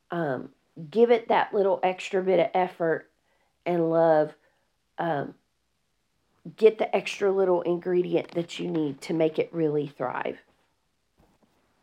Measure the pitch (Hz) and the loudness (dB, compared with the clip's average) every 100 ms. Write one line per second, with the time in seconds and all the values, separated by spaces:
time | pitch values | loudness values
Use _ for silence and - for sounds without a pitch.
0 | _ 175 151 127 - _ _ - 156 202 | _ -4 -2 -4 -8 _ _ -18 -4 2
1 | 233 233 233 202 - 208 196 180 185 185 | 4 4 2 0 2 0 0 2 -2 -2
2 | - 190 185 175 165 185 180 - 165 156 | -4 -2 2 2 2 0 -2 -2 -2 -2
3 | - _ _ _ _ _ - 175 165 165 | -6 _ _ _ _ _ -4 0 2 4
4 | 165 156 151 - _ _ _ _ _ - | 4 4 2 -6 _ _ _ _ _ -6
5 | 165 147 - - _ _ _ _ _ _ | -4 -4 -6 -12 _ _ _ _ _ _
6 | _ _ _ _ 175 - 220 220 - 196 | _ _ _ _ -20 4 4 4 -2 -2
7 | 180 - 202 190 190 175 - 175 185 180 | -4 -2 0 2 2 2 0 -4 0 0
8 | 175 170 - 170 170 - 175 170 151 139 | 0 -2 -2 -8 -8 -8 -4 -2 -2 -6
9 | - 165 160 156 - 165 156 147 147 - | -6 0 0 0 -4 -2 -2 -2 -4 -6
10 | 123 - - - _ _ _ _ _ _ | -6 -6 -8 -10 _ _ _ _ _ _
11 | _ _ _ _ _ _ _ _ | _ _ _ _ _ _ _ _